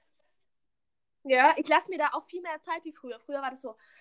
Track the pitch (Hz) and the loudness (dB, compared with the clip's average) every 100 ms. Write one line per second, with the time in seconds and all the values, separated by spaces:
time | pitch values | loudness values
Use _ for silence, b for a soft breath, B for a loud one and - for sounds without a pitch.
0 | _ _ _ _ _ _ _ _ _ _ | _ _ _ _ _ _ _ _ _ _
1 | _ _ 277 254 269 - 302 311 - 349 | _ _ 0 6 6 4 2 2 2 -2
2 | 294 285 - 359 349 311 - 330 330 302 | -2 -2 -8 -12 -10 -12 -8 -10 -10 -16
3 | 254 233 - 277 269 262 262 269 b b | -16 -16 -10 -8 -8 -10 -16 -18 b b